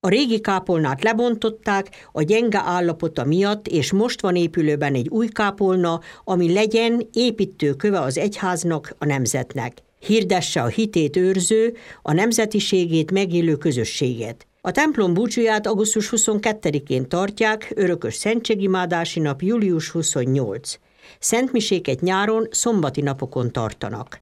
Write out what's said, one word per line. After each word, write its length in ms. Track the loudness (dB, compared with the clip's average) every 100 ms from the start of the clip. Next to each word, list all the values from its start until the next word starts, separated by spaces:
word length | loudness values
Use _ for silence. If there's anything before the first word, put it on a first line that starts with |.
| 2
A 20 |
régi 300 | 2 2 0
kápolnát 640 | 0 -2 0 0 0 0
lebontották 840 | 0 2 0 0 -4 -4 -2 -2 -4 -14 -12
a 100 | -4
gyenge 380 | 2 2 2 0
állapota 640 | 0 0 0 -2 -4 -2
miatt, 440 | 0 2 2 -2 -2
és 240 | -2 2
most 300 | 2 0 0
van 140 | 0 0
épülőben 600 | 0 0 0 2 0 0
egy 140 | 0
új 180 | -2 -2
kápolna, 720 | 0 -2 0 2 2 2 -2 -6 -16
ami 300 | -2 2 4
legyen 540 | 4 2 2 2 0 -2
építőköve 840 | 0 0 0 -4 0 -2 0 0 0
az 180 | 0 0
egyháznak, 800 | -2 -2 -2 -2 -2 -2 -6 -4
a 80 | 0
nemzetnek. 720 | 0 0 -2 -4 -6 -8 -10 _ _
Hirdesse 640 | 2 2 4 0 0 -2
a 60 | 0
hitét 480 | 0 0 2 0 2
őrző, 580 | 2 2 2 2 2 -2 -18 -12
a 120 | 0
nemzetiségét 1000 | 2 2 2 0 0 2 0 2 0 2
megélő 440 | 0 0 0 2 2
közösséget. 920 | 0 0 -2 -2 -2 -2 -8 -12 -20 _
A 80 | -4
templom 420 | 2 2 2 2
búcsúját 540 | 2 0 2 2 2 0
augusztus 420 | 0 0 0 0
huszonkettedikén 1000 | 0 2 2 0 0 -2 -2 -2 -2 0
tartják, 600 | -2 -2 0 0 0 -6 -2
örökös 400 | 0 0 -4 -4
szentségimádási 1040 | -2 -2 0 0 2 0 0 -2 -2 -2
nap 220 | -2 0
július 480 | 0 2 2 0 -2
huszonnyolc. 880 | -4 -2 0 0 0 0 -6 -10 -14 _ _ -20 -8
Szentmiséket 840 | -2 0 0 0 0 -2 0 -2
nyáron 460 | 0 0 2 0 -2
szombati 500 | -2 0 0 0 -2
napokon 500 | -4 -4 -6 -4 -4
tartanak. 680 | -2 -4 -6 -10 -10 -14 -18